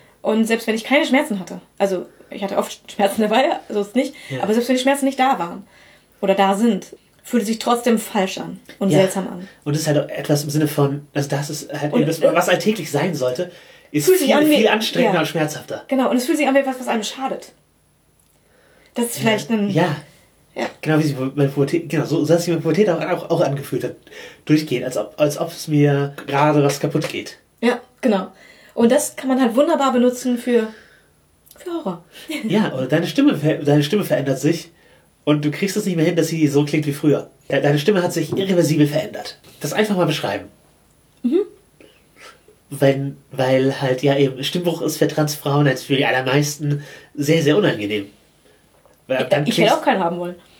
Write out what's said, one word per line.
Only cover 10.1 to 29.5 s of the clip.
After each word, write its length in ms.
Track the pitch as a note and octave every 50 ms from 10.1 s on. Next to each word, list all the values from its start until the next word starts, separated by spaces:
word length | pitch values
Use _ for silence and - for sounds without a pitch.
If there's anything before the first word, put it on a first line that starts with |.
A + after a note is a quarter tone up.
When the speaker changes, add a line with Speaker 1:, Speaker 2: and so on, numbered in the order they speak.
| -
Speaker 2:
etwas 300 | - C#3+ - D3+ C#3+ C#3+
im 60 | D3+
Sinne 180 | C#3 D3+ D#3 D3+
von, 380 | - - C#3+ C3+ C#3 D3 - - _
also 140 | D3 C#3+ -
das 200 | D3 C#3 - -
ist 220 | D3+ - - - D3
halt 200 | D3 C#3 D3 -
Speaker 1:
Und 80 | -
Speaker 2:
eben 80 | D3 D3
das, 120 | E3 -
Speaker 1:
ir- 140 | - - D#3
Speaker 2:
was 140 | E3+ F3 F#3
alltäglich 420 | F3+ E3+ - G#3+ G#3+ - - -
sein 240 | - C#3+ D#3 F#3+ E3
sollte, 360 | D3 B2+ B2+ B2+ - F3+ F3 - - - - - - _ _
ist 140 | - D3 D3
Speaker 1:
Fühlt 120 | - F#4 -
sich 100 | C#4+ A#3+
Speaker 2:
viel, 80 | -
Speaker 1:
an 120 | D4 D4+ D4+
wie 60 | D4+ C#4
Speaker 2:
viel 100 | A3 -
anstrengender 460 | G#3+ A3+ - - - - B3 G#3+ F#3+
Speaker 1:
Ja. 60 | E3+
Speaker 2:
und 60 | D3+
schmerzhafter. 580 | D3 - E3 D3+ D3 - - - - A2+ G#2+ - -
Speaker 1:
Genau, 220 | C4+ C4 B3+ G#3
und 60 | - B3
es 80 | A#3+
fühlt 120 | - E4 C#4+
sich 80 | D4
an 80 | C4 C4+
wie 40 | C#4
etwas, 200 | C4+ C4+ B3+ B3+
was 100 | B3 A#3+
einem 140 | G#3 A3+ G3+
schadet. 480 | - - C4 C4+ C4 - - - - _ _ _ _ _ _ _ _ _ _ _ _ _ _ _ _ _ _ _ _ _ _ _ _ _ _ _ _ _
Das 120 | - A#3
ist 100 | A#3 -
Speaker 2:
Ja. 60 | - -
Speaker 1:
vielleicht 280 | A3 G#3+ G3+ - -
ein 200 | A#3 G#3+ G3+ G2+
Speaker 2:
Ja. 260 | F#2+ - F#3 E3+ C#3+ - - - - _ _ _ _ _ _ _ _
Speaker 1:
Ja. 120 | - A#2 A2+ - -
Speaker 2:
Genau 180 | - D3+ D#3 D3+
wie 40 | D#3
sich 140 | D3 C3+ B2+
meine 300 | C3 C3+ C3+ C#3+ C#3+ C#3
Pubertät, 380 | - D3 C#3 - - E3 - -
genau, 180 | - D3+ B2+
so, 180 | A2+ D3 E3 D3+
so 80 | D3+ E3
hat 80 | E3+
sich 80 | - F3+
meine 140 | E3 D#3 C#3+
Pubertät 260 | E3 D#3 F3 G#3+ G3
auch, 120 | E3 E3
auch, 300 | D#3+ - F3+ D#3 - -
auch 100 | E3+ - -
angefühlt 420 | - C#3+ C#3 - - C#3 A#2+ -
hat, 120 | C#3 - - _ - - - - - - - _
durchgehend, 400 | - D3+ D#3 D#3 - B2 B2 -
als 100 | - -
ob, 180 | - - - - -
als 160 | D3+ D3 D3 -
ob 100 | F3 -
es 180 | - - - -
mir 460 | D3+ D3 C#3+ C#3+ C#3+ C#3 C#3+ C#3+ - - -
gerade 360 | - C#3 C#3 D3 D3+ D3 D3 C#3+
was 180 | C#3+ C#3+ -
kaputt 280 | - D3+ - - - -
geht. 260 | - F#2 - - - - _ _ _ _
Speaker 1:
Ja, 180 | - A#3 A#3+ - - - _ _
genau. 280 | - B3+ G#3 F#3+ F#3+ - - - - - - - - - _
Und 180 | - A#3 A#3
das 260 | B3+ D4 C#4+ - -
kann 120 | - - C4
man 100 | C4 B3+
halt 140 | C4+ A3+